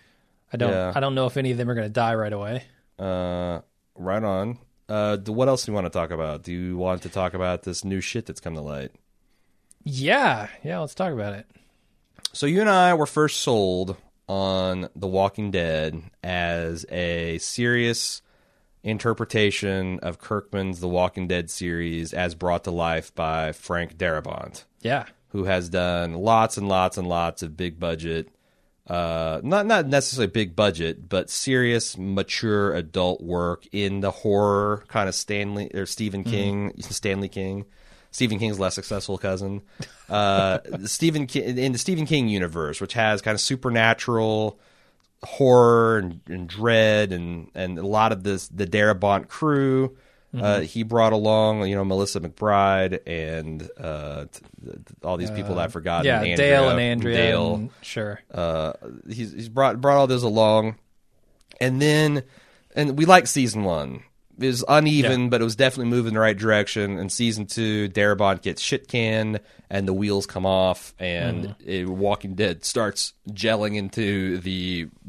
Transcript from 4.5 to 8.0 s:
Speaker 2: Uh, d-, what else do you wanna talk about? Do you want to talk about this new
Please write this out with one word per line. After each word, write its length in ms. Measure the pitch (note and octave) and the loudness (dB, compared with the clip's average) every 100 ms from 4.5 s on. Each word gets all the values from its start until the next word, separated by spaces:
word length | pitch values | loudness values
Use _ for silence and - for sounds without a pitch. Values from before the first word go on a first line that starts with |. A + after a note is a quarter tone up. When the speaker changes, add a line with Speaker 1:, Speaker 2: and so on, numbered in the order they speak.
| B2 _ _ - | -6 _ _ -6
Speaker 2:
Uh, 260 | G#2+ G#2 | -2 0
d-, 160 | G2+ G2+ | -2 -4
what 160 | A2 C3 | 0 2
else 180 | C3 | 2
do 60 | - | 0
you 60 | G#2 | -2
wanna 140 | F2 | -2
talk 200 | F2 E2+ | -2 -4
about? 320 | E2 D#2 D2+ | -4 -4 -6
Do 100 | F2 | -8
you 240 | F2 F2+ F2+ | -8 -6 -4
want 260 | F#2 F2+ | -2 -2
to 60 | F2+ | -4
talk 240 | G2 F2+ | -4 -4
about 280 | F2+ F2+ F2 | -2 -2 -2
this 220 | - E2+ | -6 -8
new 160 | G2 F#2+ | -4 -4